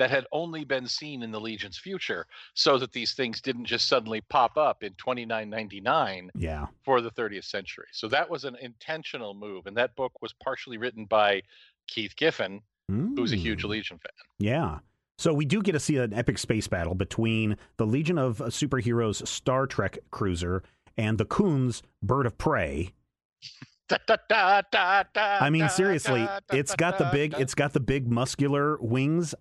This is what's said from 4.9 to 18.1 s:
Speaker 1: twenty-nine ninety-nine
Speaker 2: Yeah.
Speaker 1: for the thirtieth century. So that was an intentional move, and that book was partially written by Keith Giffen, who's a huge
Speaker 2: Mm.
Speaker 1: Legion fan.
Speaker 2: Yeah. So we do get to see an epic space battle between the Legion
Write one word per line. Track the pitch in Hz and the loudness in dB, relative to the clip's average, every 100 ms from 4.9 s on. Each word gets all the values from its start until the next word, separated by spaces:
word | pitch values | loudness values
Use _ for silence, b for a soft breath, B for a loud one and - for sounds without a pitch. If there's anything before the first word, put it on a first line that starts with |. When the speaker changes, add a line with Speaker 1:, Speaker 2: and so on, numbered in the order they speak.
| 95 | -8
Speaker 1:
twenty-nine | - 123 113 113 107 | -4 -4 -2 -4 -4
ninety-nine | 107 110 98 101 156 120 95 90 | -6 -8 -6 0 2 2 -4 -10
Speaker 2:
Yeah. | - 85 76 76 - | -6 -6 -4 -8 -8
Speaker 1:
for | - 131 | 2 2
the | 120 | 2
thirtieth | 107 110 101 - | -4 -6 -6 -8
century. | 101 90 - - | -8 -8 -14 -16
So | - 110 | -10 -2
that | 135 170 | 0 0
was | 160 135 | -4 -8
an | 120 | -12
intentional | 127 113 - 160 160 139 110 101 | -16 -16 -8 -8 -8 -10 -10 -10
move, | 104 95 90 | -12 -12 -8
and | 107 | -2
that | 123 - | -2 -2
book | 127 - | -6 -6
was | 113 | -14
partially | - - 131 - 113 | -10 -8 -8 -10 -8
written | 123 113 104 | -6 -6 0
by | 110 104 98 - b b b - | 4 4 2 -2 b b b -12
Keith | - 104 - | -8 -6 0
Giffen, | 160 - 98 101 _ _ - | 0 2 -4 -6 _ _ -4
who's | 98 185 285 254 | -2 -2 0 0
a | 107 | 0
huge | 87 98 | 0 -2
Speaker 2:
Mm. | 101 | -2
Speaker 1:
Legion | 107 98 87 | -4 -6 -12
fan. | - - - - | -16 -18 -18 -4
Speaker 2:
Yeah. | 104 139 123 76 - _ _ - | 0 0 -2 -6 -12 _ _ -2
So | 170 | 0
we | 147 | 2
do | 151 196 | 2 2
get | 202 | 2
to | 156 | 0
see | - 143 | 2 2
an | 120 | 2
epic | 104 120 104 | 0 0 0
space | - 113 - | 0 0 0
battle | 92 82 90 | -2 -2 -2
between | 95 - 113 113 110 104 B - | -2 0 0 2 0 -2 B -2
the | 110 | 0
Legion | 127 160 | 2 2